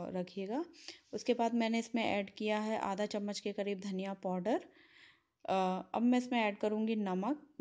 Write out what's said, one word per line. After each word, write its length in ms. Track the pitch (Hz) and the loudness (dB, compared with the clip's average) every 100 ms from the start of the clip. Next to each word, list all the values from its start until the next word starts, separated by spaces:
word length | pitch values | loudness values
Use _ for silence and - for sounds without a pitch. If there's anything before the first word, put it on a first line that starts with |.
| 175 | -4
रखिएगा। 500 | 185 180 - 196 247 349 - - - _ | -4 -6 -6 -4 -4 -4 -10 -18 -18 _
उसके 200 | 214 - | -4 0
बाद 200 | 233 233 233 | 2 2 2
मैंने 240 | 226 226 | 2 2
इसमें 240 | 226 233 | 0 0
ऐड 260 | 214 202 196 - | 2 0 -2 -4
किया 240 | 214 214 | 0 0
है 160 | 214 220 | 0 -2
आधा 240 | - 196 208 | -2 -2 -2
चम्मच 320 | 214 202 202 | -2 -4 -4
के 120 | 208 | -4
करीब 260 | 202 202 202 | -4 -2 -4
धनिया 320 | 202 185 196 190 | -4 -4 -4 -4
पाउडर। 420 | 190 185 180 320 - - - - - _ _ _ - | -2 0 2 0 -2 -16 -20 -20 -20 _ _ _ 0
अ, 80 | 190 185 185 - | 2 2 0 -2
अब 80 | - | 2
मैं 160 | 240 247 | 4 4
इसमें 220 | 247 240 | 4 2
ऐड 180 | 214 202 | 2 2
करूँगी 360 | 214 214 214 226 | 0 2 0 0
नमक। 440 | 196 185 208 294 - - | 0 0 0 -2 -6 -4